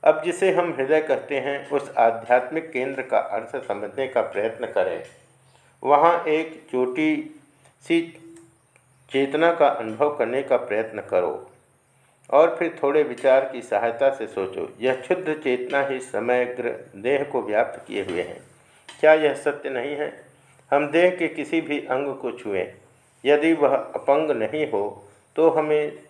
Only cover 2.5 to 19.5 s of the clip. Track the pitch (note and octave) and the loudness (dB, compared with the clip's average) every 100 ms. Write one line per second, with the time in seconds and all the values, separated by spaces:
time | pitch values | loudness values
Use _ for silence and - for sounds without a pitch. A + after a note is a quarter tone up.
2.5 | D#3+ D#3+ B2+ C3+ C3+ B2+ G#2 - G#2 A2+ | -6 -6 -4 -4 -4 -2 -2 0 -6 -6
3.5 | C3+ - G2+ G2+ - C3+ B2 G#2+ - A2 | -10 -6 -8 -6 -6 -2 0 -2 -2 -4
4.5 | A3 A#2 - F#2+ E2 - - _ _ _ | -4 -4 -2 -2 -2 -12 -20 _ _ _
5.5 | _ _ _ B2+ C#3+ E3 E3+ D#3+ D#3 D#3+ | _ _ _ 2 4 4 2 0 -2 -2
6.5 | - - B2+ B2+ B2+ D#3 D3+ D#3 - _ | -12 -8 -2 -2 0 -2 -2 -6 -16 _
7.5 | _ _ _ - E3+ E3+ - - - - | _ _ _ -2 -2 -2 -12 -20 -20 -20
8.5 | _ _ _ _ _ _ C3+ C3+ D3 E3+ | _ _ _ _ _ _ 0 0 4 2
9.5 | E3+ C#3+ - A2 G#2+ D3 D3 A2+ B2+ C3+ | 6 2 2 -6 0 0 2 -2 -2 0
10.5 | B2+ - G#2 A2+ A2 - F#2 F2 D2 - | 0 0 -4 -4 -8 -2 0 0 -4 -12
11.5 | _ _ _ _ _ _ _ _ C#3 E3+ | _ _ _ _ _ _ _ _ 4 4
12.5 | E3+ E3+ - C#3 D3 C#3+ A#2+ C3+ C3 C3+ | 2 -6 -2 0 2 0 0 4 4 2
13.5 | B2+ A2 G2+ A#2 A2+ C3+ - A2 - F#2 | -8 -4 0 0 2 0 0 -6 -4 -6
14.5 | F2+ E2 - A#2+ C3 - F3+ D#3+ D3+ C3+ | -6 -10 -4 -2 -2 -2 -4 -2 -4 -2
15.5 | B2 B2 C#3 C#3 C3 B2+ G#2 A#2 B2 B2 | -2 -2 -2 -2 -4 -6 -6 0 0 0
16.5 | B2 A#2+ - - G2 A2+ C#3 - B2+ G#2 | -4 -6 -6 -12 -6 -2 0 0 -4 0
17.5 | G#2 - - - G2+ F#2+ F2 E2+ - - | 0 0 -4 -8 -8 -4 -4 -6 -10 -20
18.5 | _ _ _ - - D#3 D#3 D3+ C#3 D3 | _ _ _ -20 0 4 6 4 0 -4